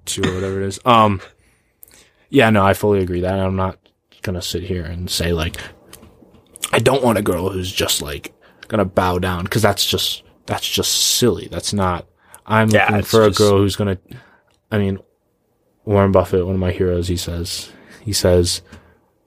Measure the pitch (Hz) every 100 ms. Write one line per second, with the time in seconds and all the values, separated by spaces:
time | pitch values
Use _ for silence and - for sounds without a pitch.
0 | - - 95 92 95 95 98 95 127 117
1 | 107 95 - _ _ _ _ _ - -
2 | _ _ _ 139 113 107 98 95 104 101
3 | 92 87 90 98 95 95 95 - _ _
4 | _ _ - 90 - 87 92 90 80 85
5 | 90 - 85 85 85 - - - _ -
6 | - _ - _ _ - - - 117 139
7 | 123 98 104 87 95 95 92 - - -
8 | 71 71 - _ _ _ - 107 95 -
9 | 92 90 92 87 87 113 104 98 - 92
10 | - - _ _ - - - - - -
11 | - - 120 92 113 87 - 104 92 87
12 | - _ _ - - 110 110 107 104 107
13 | - 110 107 95 104 98 101 - 104 92
14 | - - - _ _ _ - 107 98 98
15 | _ _ _ _ _ _ _ _ - 101
16 | 98 95 90 95 90 95 90 90 92 87
17 | 87 87 - 85 85 - - - - -
18 | 107 95 95 90 87 - - - _ _
19 | _ _